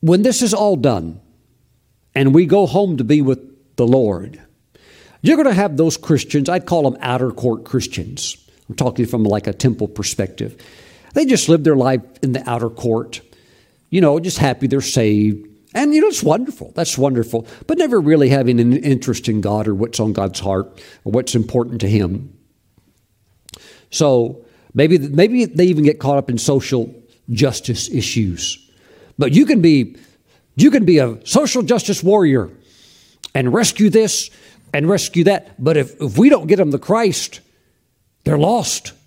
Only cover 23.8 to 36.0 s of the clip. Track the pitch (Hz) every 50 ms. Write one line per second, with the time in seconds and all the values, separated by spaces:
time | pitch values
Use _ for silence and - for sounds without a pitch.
23.8 | _ _ - - 160 147 135 123 117 117 - - - _ _ _ _ _ _ 113
24.8 | 139 156 175 170 139 147 139 147 185 220 240 247 240 - - 151 175 185 185 151
25.8 | 151 143 151 151 - 135 143 139 131 - 123 113 - - 143 139 - - - 123
26.8 | 113 - - - - _ _ _ _ - 120 101 131 135 123 - - - 120 -
27.8 | - - - 135 - - - 135 110 95 90 85 - - - - _ _ _ _
28.8 | _ _ _ - - _ _ - 143 131 135 185 294 - 311 233 165 170 156 139
29.8 | 120 - - - - _ _ _ _ _ _ _ _ _ _ - 143 302 226 277
30.8 | 214 170 180 151 135 123 117 104 - - - 240 302 262 - 254 220 143 240 220
31.8 | - - 202 - - 180 202 214 190 156 135 127 101 90 - - _ _ _ _
32.8 | _ _ _ _ _ _ _ _ - - _ 139 131 123 123 226 240 - - -
33.8 | 214 214 156 226 220 208 - - - - _ _ - - - _ _ _ - 143
34.8 | 147 160 202 190 - - - 165 170 170 202 180 - - - - 127 143 160 151
35.8 | 135 127 - _